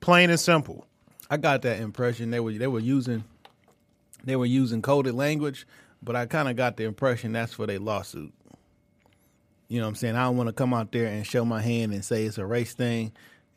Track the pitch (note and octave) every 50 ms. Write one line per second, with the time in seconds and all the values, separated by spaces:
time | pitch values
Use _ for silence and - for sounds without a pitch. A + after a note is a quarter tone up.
0 | - - F3 F3 F3+ F3 E3+ E3 - - E3+ D#3+ C#3+ - - - - _ _ _
1 | _ _ _ - - - D3+ D3+ C#3 D#3 C#3 C3 - B2+ A2+ F#2+ A2+ G#2+ G2+ -
2 | B2+ A#2+ A#2 A2+ A#2 A2+ A#2 A#2+ A#2 A2+ A2 G#2+ A#2+ C#3 B2+ A2+ A2 B2 C#3 C#3
3 | B2 B2+ A#2+ A2 A2 - - _ - - _ _ _ _ _ _ _ _ _ _
4 | _ _ - - - B2+ C3 C3 B2 A#2+ B2+ C3+ C3 A#2+ A#2 A2+ G#2 C3+ C#3+ C#3+
5 | C3+ C3 A#2 B2 C#3 D3 D#3 D3+ D3 D3 C3 - - - - - - _ _ _
6 | - A#2 A#2 B2 A#2+ A#2+ - D#3+ D3 C3+ B2 A#2 B2+ B2 G#2 - A2 A2 G#2+ -
7 | C#3 C3 B2 A#2 A#2 A2+ A2 A#2 A2+ A#2 - - A2+ G#2 G2+ F#2+ G2+ A2 G#2+ G2
8 | F#2 - - D#2 D2+ D2+ - _ _ - - - _ _ _ _ _ _ _ _
9 | _ _ _ _ _ _ _ _ _ _ _ _ _ - - A#2+ A2+ G#2+ G2+ -
10 | B2+ A#2 A2+ B2 B2+ B2+ B2 B2 A#2+ A2+ A2 - C3+ B2+ B2 A#2 A2+ G2+ - A#2+
11 | A#2 A2 G#2 G#2+ G#2 - - B2 A#2 A#2 A2+ A2 A2 A#2 A#2 A#2 A2+ G#2+ G#2 G2
12 | G2+ - A#2+ A2 A2 G#2+ G#2 - G2 F#2+ A#2 A#2+ A#2 A2+ - - B2 A#2+ A#2 A#2
13 | A2+ A2 - - - - - _ _ _ _